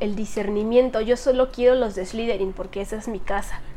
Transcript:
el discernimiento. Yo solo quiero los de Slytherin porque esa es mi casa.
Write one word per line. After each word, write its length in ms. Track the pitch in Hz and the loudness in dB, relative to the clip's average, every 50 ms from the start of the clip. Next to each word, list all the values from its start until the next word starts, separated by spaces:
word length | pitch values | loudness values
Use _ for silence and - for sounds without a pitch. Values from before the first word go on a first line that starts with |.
el 140 | 214 214 202 | -2 -2 -2
discernimiento. 840 | 202 208 190 - 220 202 202 208 208 214 220 226 247 254 254 247 220 | -2 -4 -4 -4 -4 -2 -2 -2 0 0 4 4 4 4 4 2 -2
Yo 160 | 220 220 247 | 2 2 0
solo 340 | 240 - 285 254 254 254 262 262 | 2 4 2 4 4 2 0 0
quiero 220 | 240 247 247 254 | 4 4 6 6
los 200 | 254 233 214 185 | 6 2 0 -2
de 100 | 190 185 | -6 -8
Slytherin 460 | 185 - 220 233 233 214 190 196 190 185 | -6 -4 -4 -2 -2 0 0 -2 -4 -4
porque 280 | - 185 190 - 196 | -6 -8 -8 -6 -8
esa 160 | 202 - 220 | -6 -6 -8
es 100 | 214 - 240 | -8 -6 -6
mi 100 | 220 190 | -6 -6
casa. 420 | - - 196 202 - - - - - - - | -2 -2 -2 -2 -2 -4 -6 -6 -6 -8 -10